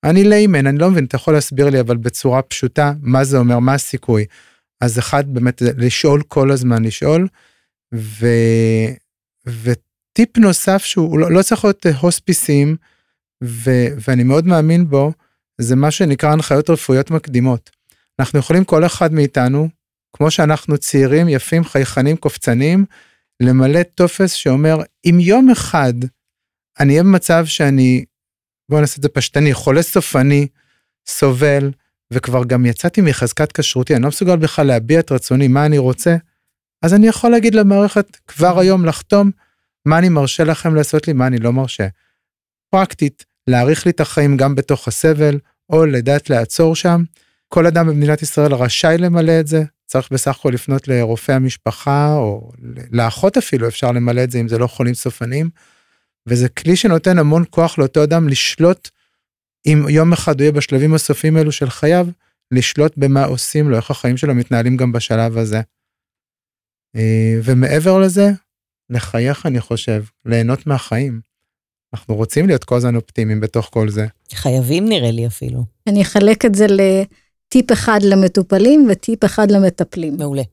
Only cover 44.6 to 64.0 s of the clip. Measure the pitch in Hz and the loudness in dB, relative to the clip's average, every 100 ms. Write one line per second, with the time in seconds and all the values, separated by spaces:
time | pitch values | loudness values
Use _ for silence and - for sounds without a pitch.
44.6 | - 139 - - 165 151 151 143 _ _ | -2 -4 -4 -2 0 2 0 -2 _ _
45.6 | _ 156 160 131 120 143 - 127 113 - | _ 0 2 0 0 -2 0 -2 -2 0
46.6 | 165 165 180 170 170 _ _ _ _ - | 0 2 0 0 -2 _ _ _ _ 2
47.6 | 165 170 165 147 147 151 151 - 147 131 | 2 2 0 0 0 0 -2 0 0 2
48.6 | 123 - 170 165 180 170 160 165 151 160 | -2 0 0 2 0 0 2 2 0 -2
49.6 | 151 _ _ 135 - 131 - 131 143 123 | -4 _ _ -6 -4 -4 -4 -4 -4 -4
50.6 | - 135 - 123 117 113 - 135 131 - | -4 -6 -2 -2 -2 -4 -2 0 0 -4
51.6 | - - - 139 147 151 110 104 113 - | -8 -6 -2 0 0 0 -2 -6 -12 -20
52.6 | 120 120 - 117 117 - 190 - - 135 | -18 -18 -6 -2 -2 0 0 0 -2 -2
53.6 | 113 - 127 120 120 120 127 123 117 113 | -4 -2 -2 0 -2 -2 -2 -4 -4 -2
54.6 | 123 - 123 123 127 - 117 135 165 - | -4 -2 -4 -4 -8 -8 -8 -6 -6 -8
55.6 | _ _ _ _ _ _ - 120 127 - | _ _ _ _ _ _ -4 -2 -2 -4
56.6 | 165 185 220 165 185 180 151 156 170 - | -2 0 2 0 2 2 2 0 0 -2
57.6 | 165 - 139 156 151 165 156 135 - - | -2 0 -2 0 0 2 0 -2 -4 0
58.6 | 165 185 - _ _ _ _ _ _ _ | 0 0 -6 _ _ _ _ _ _ _
59.6 | - 151 143 151 160 170 - 143 147 147 | 0 2 2 2 2 2 0 0 2 0
60.6 | - 135 151 156 - 143 160 160 151 143 | -2 0 2 0 0 -2 0 2 0 -2
61.6 | 135 - 151 175 175 175 _ _ _ 127 | -6 -2 0 0 0 -8 _ _ _ -2
62.6 | 120 - 156 147 139 139 139 127 - 151 | -2 0 -2 0 0 2 0 -4 -4 -2
63.6 | 151 117 - 143 | 0 -2 -4 -6